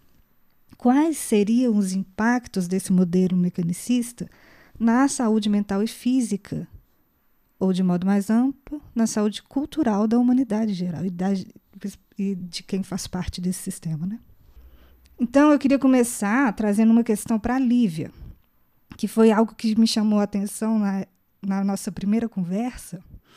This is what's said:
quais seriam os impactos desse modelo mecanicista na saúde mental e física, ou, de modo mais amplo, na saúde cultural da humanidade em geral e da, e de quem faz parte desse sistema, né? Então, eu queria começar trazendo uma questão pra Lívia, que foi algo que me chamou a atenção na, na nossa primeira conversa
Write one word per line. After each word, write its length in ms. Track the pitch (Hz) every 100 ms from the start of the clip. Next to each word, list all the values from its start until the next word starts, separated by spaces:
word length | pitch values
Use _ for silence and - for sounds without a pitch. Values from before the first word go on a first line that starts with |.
| _ _ _ _ _ _ _ -
quais 420 | 240 262 330 294
seriam 580 | - 214 202 233 254 208
os 160 | 190
impactos 720 | 190 - - 226 247 240 190 175
desse 260 | 190 -
modelo 440 | 180 185 180 185 180
mecanicista 920 | 180 - 170 175 - 247 240 - - - _ - _ -
na 300 | 226 240 277
saúde 420 | - 226 220 208
mental 360 | 208 202 196
e 20 | 220
física, 800 | - 247 262 226 196 - 156 170 - _ _ _ _ _ _ _ _
ou, 140 | 190
de 100 | 185
modo 240 | 185 175 185
mais 240 | 202 196
amplo, 500 | 226 262 - - 294 -
na 120 | 233 226
saúde 360 | 220 208 202
cultural 640 | - 277 302 311 262 202 220
da 120 | 233
humanidade 520 | 247 254 240 214 226
em 40 |
geral 300 | 180 180 156
e 60 | 185
da, 200 | 175 185 196 - - _ 190 202 - _ -
e 180 | 196 185
de 260 | 180 -
quem 200 | - 190
faz 240 | 190 233 -
parte 340 | 185 - -
desse 200 | 180 180
sistema, 460 | - - 165 156 180
né? 140 | 226 - - - - - - - _ _ -
Então, 300 | 233 277 302
eu 80 | 285
queria 200 | 262 277
começar 760 | 269 254 240 - 202 240 269
trazendo 380 | - 214 202 226
uma 100 | 233
questão 380 | 233 208 - 220
pra 180 | - 254
Lívia, 540 | 247 240 220 160 - - - - _ _ _ _ _ -
que 120 | 208
foi 240 | 226 226
algo 220 | 208 226
que 240 | - 220 220
me 80 | 226
chamou 340 | 226 214 208
a 20 |
atenção 560 | 202 202 202 - 220 220
na, 260 | 202 196 - _ _ _
na 200 | 196 196
nossa 260 | 196 196 -
primeira 380 | 175 202 220 233
conversa 720 | - 175 196 247 - - 175 - - _